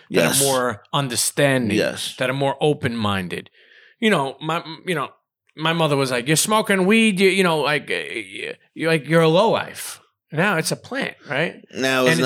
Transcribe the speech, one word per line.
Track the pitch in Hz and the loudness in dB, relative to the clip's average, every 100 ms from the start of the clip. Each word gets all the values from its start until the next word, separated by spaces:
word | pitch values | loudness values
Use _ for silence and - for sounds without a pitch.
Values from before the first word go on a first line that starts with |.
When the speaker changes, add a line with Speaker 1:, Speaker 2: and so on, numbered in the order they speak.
| - | -4
Speaker 1:
that | 90 | 0
Speaker 2:
Yes. | 156 135 | 2 2
Speaker 1:
are | |
more | 139 131 123 107 _ | 2 2 0 -4 _
understanding, | 147 139 113 - - 139 131 113 101 | -4 -2 -2 -2 2 2 2 2 0
Speaker 2:
Yes. | 69 - - - | 0 -2 -8 -4
Speaker 1:
that | 127 | -4
are | |
more | 139 139 - | 0 -2 0
open-minded. | 151 147 135 117 104 98 90 87 - _ _ - - - | 0 0 -2 -2 -2 -2 -4 -8 -12 _ _ -20 -20 -2
You | 220 | 2
know, | 180 135 - | 2 0 -6
my, | 156 165 156 151 170 | -4 -4 -6 -12 -6
you | |
know, | 160 127 _ _ _ _ - | -4 -4 _ _ _ _ -6
my | 160 | -2
mother | 170 156 139 | 0 2 2
was | 131 | 0
like, | 123 120 | -2 0
"You're | 156 | 0
smoking | - 214 214 196 185 | 2 0 2 2 4
weed, | 226 220 185 | 4 4 4
you, | 190 | 4
you | 190 | 4
know, | 185 156 | 2 2
like, | 135 147 - | 0 -2 -2
uh, | |
you, | 87 71 107 95 98 78 - _ | -6 -6 -8 -10 -10 -12 -12 _
you're | - 160 | -6 0
like, | 165 135 | 0 2
you're | 165 | 2
a | 160 | 4
lowlife." | 170 220 117 85 - - - _ _ _ | 4 2 0 -4 -10 -12 -14 _ _ _
Now | 147 202 165 | -2 0 0
it's | 165 | -2
a | 151 | -6
plant, | - 269 - - - | -8 -8 -8 -10 -8
right? | 139 170 - - | -4 -4 -6 -14
Speaker 2:
Now | - 131 131 127 | -4 -2 2 2
it's | |
Speaker 1:
And | 165 | 2